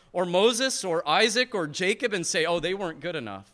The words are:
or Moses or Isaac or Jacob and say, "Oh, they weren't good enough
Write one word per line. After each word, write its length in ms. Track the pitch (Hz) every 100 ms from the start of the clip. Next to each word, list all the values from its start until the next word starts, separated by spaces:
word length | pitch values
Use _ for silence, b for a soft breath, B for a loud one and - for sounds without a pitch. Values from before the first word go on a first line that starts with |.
| b
or 140 | - 185
Moses 580 | 180 220 233 262 254
or 220 | 190 165 147
Isaac 460 | 170 220 220 247
or 120 | 208 151
Jacob 460 | 143 180 208 240
and 140 | 196 160
say, 180 | 180
"Oh, 160 | 165 175
they 140 | 165
weren't 260 | 196 180 160
good 160 | 170 160
enough 340 | 110 98 101